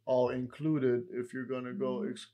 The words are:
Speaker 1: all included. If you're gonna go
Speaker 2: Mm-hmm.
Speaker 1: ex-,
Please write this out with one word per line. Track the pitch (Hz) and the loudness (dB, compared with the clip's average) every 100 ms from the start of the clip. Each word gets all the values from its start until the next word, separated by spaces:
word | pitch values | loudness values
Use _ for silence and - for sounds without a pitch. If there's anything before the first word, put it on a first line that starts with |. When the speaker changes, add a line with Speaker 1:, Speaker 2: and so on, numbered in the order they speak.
Speaker 1:
all | - 127 123 | 0 4 4
included. | 127 123 - 156 151 131 120 123 | 0 -4 -2 0 4 4 4 0
If | 120 123 | -6 -6
you're | 131 123 | -6 -4
gonna | 127 127 | -4 -4
go | - 131 127 | -2 0 0
Speaker 2:
Mm-hmm. | - | -4
Speaker 1:
ex-, | - - | -6 -12